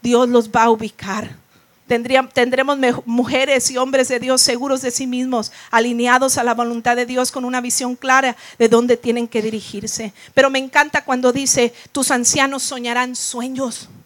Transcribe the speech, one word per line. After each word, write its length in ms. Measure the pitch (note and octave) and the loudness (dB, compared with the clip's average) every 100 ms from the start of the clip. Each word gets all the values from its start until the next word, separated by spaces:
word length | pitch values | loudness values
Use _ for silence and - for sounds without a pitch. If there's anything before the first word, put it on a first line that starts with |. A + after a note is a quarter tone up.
Dios 260 | A#3 A#3+ B3 | 2 2 4
los 240 | A#3+ A3+ | 4 2
va 120 | A#3 | 2
a 60 | A3+ | 4
ubicar. 680 | A3+ A3 - G3+ G3 G#3 - _ _ _ _ _ | 2 -2 -10 -8 -8 -8 -14 _ _ _ _ _
Tendría-, 420 | A#3+ A#3+ C4 B3+ | -4 2 0 2
tendremos 460 | - B3 B3+ C4 C#4+ | 0 0 0 -2 0
me-, 160 | C4 - - | 0 -2 -2
mujeres 680 | A#3 A#3+ C4 C4+ C4+ - | -2 0 -2 0 0 0
y 60 | B3+ | -4
hombres 300 | C4 C4 B3+ | -2 0 0
de 120 | B3 | -2
Dios 220 | B3+ C4 | 0 0
seguros 400 | - A#3+ C#4 C4 | 2 0 -2 -2
de 100 | C4 | -2
sí 160 | A#3+ C4 | -6 -4
mismos, 440 | B3 B3+ B3 G#3+ - - | -4 -2 -2 -4 -12 -2
alineados 680 | A#3 A#3+ A#3 B3 B3+ C4 C4 | 0 2 0 2 2 2 0
a 60 | |
la 100 | A#3+ | 0
voluntad 420 | A3+ A#3 A#3 A#3+ A#3+ | 0 -2 -2 0 0
de 100 | A#3+ | 0
Dios 260 | B3+ B3+ | -2 -2
con 140 | C#4 B3 | -4 -4
una 160 | B3+ | -4
visión 340 | B3 - B3+ B3 | -4 -4 -4 -6
clara 420 | C4 C4 C4+ A#3+ - - | 2 4 4 -4 -14 0
de 100 | A#3 | 4
dónde 260 | A#3 A#3+ A#3+ | 4 4 0
tienen 320 | A#3+ A#3+ A#3 | 0 -2 -2
que 140 | A#3 | -4
dirigirse. 720 | A3 A3 - G3+ A3 - A3 - - | -4 -6 -10 -10 -8 -8 -10 -12 -4
Pero 160 | - C4+ | 4 4
me 100 | C4+ | 2
encanta 440 | C4 D4 D4 D4+ | 0 0 2 0
cuando 280 | - B3+ B3+ | -2 0 2
dice, 400 | B3 C4+ - A#3+ - - | 0 0 2 0 -2 -8
"Tus 200 | - C4 | -4 0
ancianos 520 | C4 A#3+ D4 C4+ C4+ | 0 0 2 0 0
soñarán 520 | - C4 A#3+ A#3+ B3+ B3 | -8 -8 -4 -2 -2 -4
sueños". 760 | - A#3+ B3 C4 C4 A3 - - | -8 -8 -8 -4 -6 -6 -16 -20